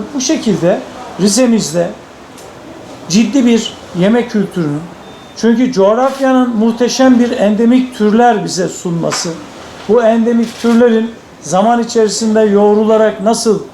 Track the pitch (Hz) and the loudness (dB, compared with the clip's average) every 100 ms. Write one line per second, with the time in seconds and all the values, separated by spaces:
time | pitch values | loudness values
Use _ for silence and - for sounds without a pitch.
0 | 208 277 254 311 233 170 165 240 - - | -2 -6 -2 -2 0 0 0 -2 -4 -16
1 | - - 208 214 254 226 160 170 175 220 | -14 -2 0 2 2 2 0 -4 -4 -6
2 | - - - - - - - - - - | -20 -20 -20 -20 -20 -20 -20 -20 -20 -16
3 | - 180 220 277 240 226 220 - - 180 | -4 0 2 2 2 2 -2 -12 -10 -2
4 | 190 240 233 214 190 180 156 147 175 - | 0 0 0 -2 -4 -4 -4 -4 -8 -16
5 | - - - - 220 233 254 190 196 226 | -20 -20 -20 -4 0 2 0 2 2 2
6 | 262 269 269 254 254 226 226 226 240 - | 0 0 0 2 2 0 0 0 0 2
7 | 262 247 240 - 196 208 233 254 254 - | 4 4 2 0 0 2 2 2 0 -2
8 | 214 220 240 214 165 160 175 - 185 170 | 0 4 4 2 -2 -4 -6 -6 -6 -4
9 | 151 - 175 160 - - - - - 226 | -4 -4 -6 -10 -14 -18 -20 -10 0 2
10 | 226 233 226 233 226 - 233 233 240 226 | 2 2 2 0 -2 -4 0 4 4 2
11 | 226 - - - 147 180 220 240 226 233 | -2 -8 -20 -18 -4 0 2 0 0 0
12 | 220 208 220 220 220 202 208 214 214 220 | 0 0 0 2 2 4 4 4 2 2
13 | 214 208 196 226 233 202 - | 2 0 -2 0 0 -2 -4